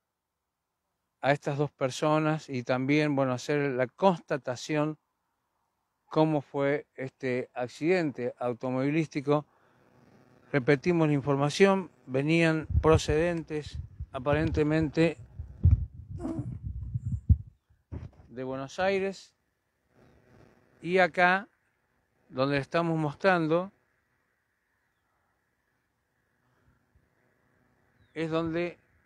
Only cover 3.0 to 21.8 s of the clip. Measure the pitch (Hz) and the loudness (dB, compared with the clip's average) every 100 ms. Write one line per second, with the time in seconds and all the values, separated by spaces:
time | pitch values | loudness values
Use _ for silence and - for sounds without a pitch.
3 | 151 139 135 123 - 147 143 127 123 - | 2 0 0 -2 -2 -2 -2 -2 -4 2
4 | 190 165 - 147 131 120 - 151 151 151 | 2 2 -2 -6 -4 -8 -4 -2 -2 -6
5 | _ _ _ _ _ _ _ _ _ _ | _ _ _ _ _ _ _ _ _ _
6 | _ 160 156 151 - 143 139 147 - - | _ 2 2 2 -4 -2 0 -2 -6 -12
7 | 131 - 131 123 - 123 123 - 151 185 | -12 -6 -4 -4 -4 -8 -10 -4 0 2
8 | 156 120 123 - 123 117 131 127 139 156 | 0 -2 -6 -4 -6 -4 -4 -2 0 0
9 | 151 151 135 147 - _ _ _ _ _ | -2 -4 0 0 -2 _ _ _ _ _
10 | _ - - _ - 143 123 143 180 170 | _ -20 -20 _ -4 -2 2 2 2 2
11 | 156 143 139 139 147 - 196 190 170 - | 2 2 0 0 0 4 4 4 -4 -14
12 | - 131 147 165 165 160 151 - 156 160 | -4 -2 2 4 4 2 0 2 4 4
13 | - 151 175 170 151 151 143 - - - | 4 0 0 -2 -6 -8 -8 -12 -14 -14
14 | - 135 139 147 160 156 151 156 156 165 | -12 -6 0 0 0 0 2 2 0 2
15 | 165 - - - - - - - - - | 0 0 -12 -16 -16 0 4 4 2 -12
16 | - - 330 330 - - - - - - | -16 -10 -8 -8 -8 -10 -10 -10 -8 -8
17 | - - - - - - _ _ _ - | -6 -4 4 4 4 -20 _ _ _ -12
18 | - - - 123 131 131 135 - 185 196 | -12 -18 -18 -10 -8 -8 -8 -4 0 0
19 | 196 185 - _ _ _ _ _ _ _ | -2 -8 -18 _ _ _ _ _ _ _
20 | 71 _ _ - - _ _ _ 170 185 | _ _ _ -20 -20 _ _ _ 0 4
21 | 175 - 180 190 233 _ _ _ | 4 6 4 4 -2 _ _ _